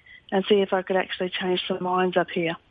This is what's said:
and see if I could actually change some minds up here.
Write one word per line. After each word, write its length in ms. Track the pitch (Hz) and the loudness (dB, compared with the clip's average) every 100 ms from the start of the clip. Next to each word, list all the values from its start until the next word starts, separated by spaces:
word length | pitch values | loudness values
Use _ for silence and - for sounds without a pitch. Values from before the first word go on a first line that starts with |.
| _ - - | _ -20 -2
and 140 | 196 190 | -2 4
see 100 | 208 | 4
if 180 | 190 | 4
I 80 | 190 | 0
could 140 | 185 185 | 0 -2
actually 340 | - - 180 | -2 -4 -6
change 320 | - 185 180 - | -4 -2 -2 -2
some 160 | 185 | -4
minds 360 | 180 185 185 180 | -2 0 2 2
up 100 | 170 | 0
here. 260 | - 165 165 _ | -2 -4 -6 _